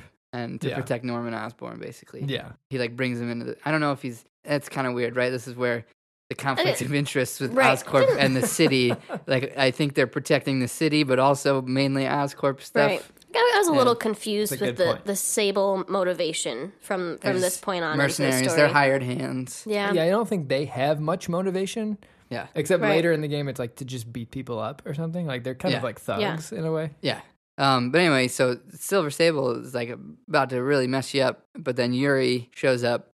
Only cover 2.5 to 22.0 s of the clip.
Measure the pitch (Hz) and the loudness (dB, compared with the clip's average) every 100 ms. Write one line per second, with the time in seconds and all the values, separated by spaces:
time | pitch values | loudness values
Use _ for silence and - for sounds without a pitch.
2.5 | - - 131 120 120 127 120 120 117 123 | -18 -8 -4 -4 -2 -2 -2 -4 -4 -6
3.5 | - 143 156 147 135 131 117 _ _ - | -6 -2 0 0 -2 -6 -12 _ _ -4
4.5 | 147 - 139 127 123 117 123 127 127 127 | -4 -2 -4 -2 -2 -2 0 0 -2 -6
5.5 | 123 123 117 - _ _ _ - 127 139 | -4 -2 -2 -6 _ _ _ -14 -6 -2
6.5 | 123 123 - 131 143 143 139 123 - 131 | 0 0 0 0 0 0 0 -2 -4 -2
7.5 | 254 247 131 - 139 523 392 135 131 - | 4 4 4 2 4 4 4 2 2 0
8.5 | - 156 131 120 110 - - - 131 127 | 4 4 6 4 0 -6 -10 -2 -2 0
9.5 | 135 131 123 147 147 127 147 - 143 139 | 2 2 2 0 2 0 -2 0 0 2
10.5 | 135 123 - 160 151 139 127 135 139 147 | 0 -2 0 2 2 2 4 4 4 2
11.5 | 135 127 131 139 135 131 143 139 - 139 | 0 0 0 2 0 0 0 -2 -2 -2
12.5 | 135 - - 208 180 - - - 453 480 | -2 -2 2 2 0 -6 -20 -4 2 4
13.5 | 427 359 277 247 233 220 208 214 208 208 | 4 4 4 4 4 0 -2 -2 -2 -2
14.5 | 135 202 120 170 - 208 196 - 233 202 | -2 -2 2 0 0 -4 -4 -2 0 0
15.5 | 196 196 190 175 196 180 170 165 160 160 | 2 0 0 -2 -2 0 0 -2 -2 -4
16.5 | 117 175 - - 190 175 147 - 185 180 | -6 -8 -12 -6 -4 -4 -4 -2 0 0
17.5 | - - 180 160 143 139 - 139 131 131 | -2 -4 -4 -2 0 0 0 0 2 2
18.5 | 160 147 147 139 135 123 123 135 131 127 | 4 4 6 4 2 0 -4 -4 -6 -8
19.5 | - 220 208 202 180 165 208 226 196 135 | -10 -4 -2 0 2 2 2 0 -2 -2
20.5 | 139 147 123 139 151 151 180 - 170 190 | -2 -2 -2 0 0 -2 -2 -2 -2 -2
21.5 | 180 190 226 214 202 | -2 -4 -4 -6 -6